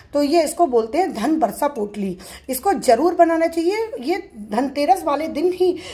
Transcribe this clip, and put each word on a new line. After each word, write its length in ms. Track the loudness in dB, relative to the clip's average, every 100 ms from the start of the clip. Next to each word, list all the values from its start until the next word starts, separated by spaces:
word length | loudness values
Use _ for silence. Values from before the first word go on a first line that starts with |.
| -6
तो 100 | -2
ये 200 | 2 2
इसको 220 | 2 2 2
बोलते 320 | 2 0 0
हैं 140 | -2
धन 200 | -2 -2 0
वर्षा 320 | 0 0 -4
पोटली। 480 | -2 -8 -6 -6 -8 -14 -16 -8
इसको 240 | -4 -2
ज़रूर 400 | 0 4 4 4
बनाना 320 | 4 4 4 0
चाहिए। 420 | 0 -2 -2 -4 -6
ये 160 | -4 -4 -6 -16 -6
धनतेरस 520 | -2 -2 0 2 2
वाले 220 | 2 -4 -4
दिन 220 | -2 -2
ही 240 | 2 0 0 -8